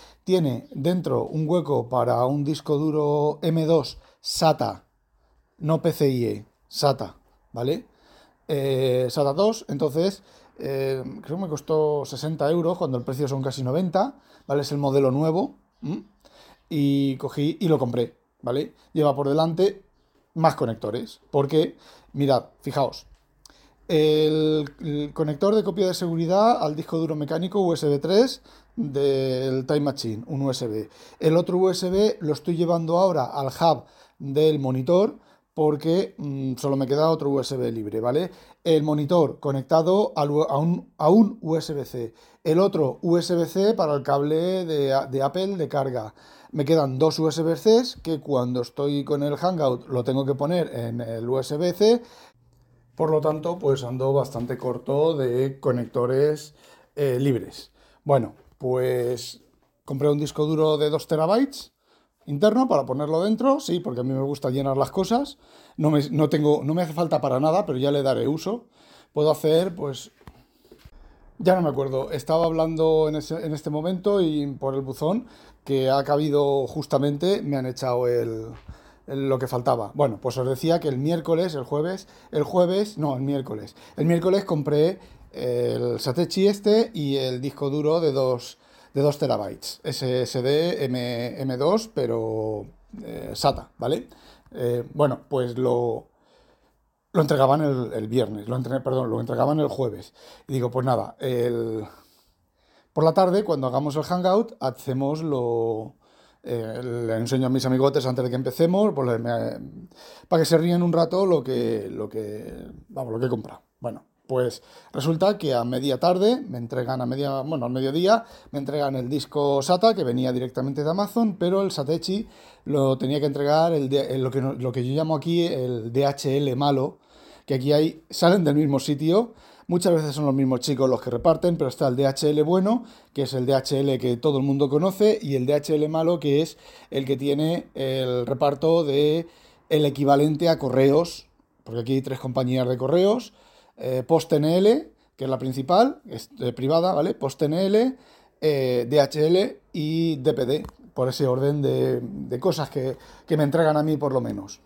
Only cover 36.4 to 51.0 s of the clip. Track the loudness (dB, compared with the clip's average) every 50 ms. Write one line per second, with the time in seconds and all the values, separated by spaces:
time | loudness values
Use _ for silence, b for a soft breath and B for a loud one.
36.4 | -4 -4 -4 -2 -2 0 0 0 0 0 2 4 4 4 2 2 0 0 0 0
37.4 | -2 -2 -4 -4 -4 -4 -4 -4 -6 -6 -4 -2 -2 0 0 0 -2 -4 B B
38.4 | B B B B 0 2 4 4 4 2 0 0 0 2 4 4 4 2 0 -4
39.4 | -4 -4 -4 -2 0 2 2 4 4 4 2 2 2 0 0 -2 -2 0 2 0
40.4 | 0 0 0 0 2 0 0 -2 -4 -10 _ 0 4 6 8 8 6 4 2 -6
41.4 | -6 -4 -4 -4 -4 -4 -6 -8 -8 -8 -8 -8 -8 -8 -10 b b b b b
42.4 | b 2 4 4 4 2 2 0 0 0 -2 -2 0 2 2 2 2 0 0 0
43.4 | 0 0 0 0 2 2 2 2 0 0 0 -2 0 0 0 0 2 0 0 0
44.4 | 0 0 -2 -2 -2 -2 0 0 2 2 2 0 0 0 -2 -2 -2 -2 -2 -2
45.4 | -4 -4 -4 -4 -4 -4 -2 -2 -2 -2 -4 -6 -8 -10 -14 B B B B B
46.4 | B B B -2 2 2 4 4 2 2 2 2 2 2 2 2 0 0 0 0
47.4 | 0 0 0 2 4 4 6 4 4 0 -6 -10 -6 -6 -6 -6 -4 -2 0 0
48.4 | 0 0 -2 -4 -4 -6 -4 -4 -2 -2 -2 -2 -2 -2 -2 -2 -2 -2 -2 0
49.4 | -2 -2 0 2 0 0 0 -2 -4 -4 -4 -4 -2 0 0 0 0 0 -2 -2
50.4 | -2 -2 0 0 -2 -2 -4 -6 -6 -6 -6 -6